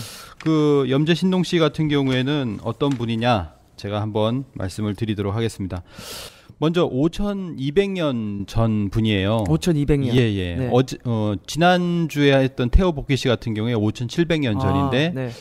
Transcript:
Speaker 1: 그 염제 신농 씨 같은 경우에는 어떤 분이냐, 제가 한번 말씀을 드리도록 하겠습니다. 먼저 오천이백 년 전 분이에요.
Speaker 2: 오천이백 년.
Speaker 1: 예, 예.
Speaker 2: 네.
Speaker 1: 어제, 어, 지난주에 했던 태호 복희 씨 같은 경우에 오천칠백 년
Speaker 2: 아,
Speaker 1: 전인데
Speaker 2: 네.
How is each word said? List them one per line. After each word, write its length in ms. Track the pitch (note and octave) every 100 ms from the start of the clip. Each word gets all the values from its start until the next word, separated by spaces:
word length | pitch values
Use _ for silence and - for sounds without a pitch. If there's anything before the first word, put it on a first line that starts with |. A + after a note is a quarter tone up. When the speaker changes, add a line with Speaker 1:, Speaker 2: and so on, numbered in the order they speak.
| A2 - - -
Speaker 1:
그 440 | D#3+ D#3 D3+ C#3+ B2+
염제 240 | C3+ D3+
신농 300 | E3+ F#3 F#3
씨 140 | E3 F3
같은 300 | D3+ - D#3
경우에는 680 | C#3+ C3+ B2+ B2+ D3+ B2+ G2
어떤 260 | A2+ A2 C#3+
분이냐, 640 | C3 A#2 A2+ A#2+ A2+ D#2+ - _ -
제가 260 | G2+ G#2
한번 420 | G#2 G#2+ G#2+ B2 C3+
말씀을 400 | - F#2+ - G#2+
드리도록 400 | G2 A2 G#2 G2
하겠습니다. 480 | G#2 A2+ - F#2+ F2+ - - - - - - - -
먼저 260 | D3+ F3
오천이백 1040 | D#3 B2+ D#3+ - G3+ G3+ F3+ B2 C3+ D3 G3+
년 520 | F#3+ D3+ A#2+ G#2+ G2+ G2
전 440 | - A2+ G#2+ G2+
분이에요. 540 | A2+ A2 G#2 F#2+ A2+ A2
Speaker 2:
오천이백 520 | D#3+ F#3 D#3 C#3+ D3
년. 140 | B2+
Speaker 1:
예, 60 | B2 A#2
예. 200 | G2+ F2+ E2+
Speaker 2:
네. 120 | B2+
Speaker 1:
어제, 260 | A#2+ C3+ -
어, 300 | B2 A2+ G#2+ G2 -
지난주에 880 | D3+ F3 F3+ F3 E3+ E3 C3+ C#3+ C3+
했던 320 | C3 C3 A#2+
태호 240 | - F#3
복희 240 | D3 B2 C3
씨 120 | C3
같은 260 | A2+ -
경우에 180 | G#2+ A2+
오천칠백 680 | A#2 G#2 G#2 A#2+ - E3+ E3
년 160 | C3+ G2+
Speaker 2:
아, 40 |
Speaker 1:
전인데 520 | - C#3 C#3 C3 D#3+
Speaker 2:
네. 160 | D3+ B2+ A2+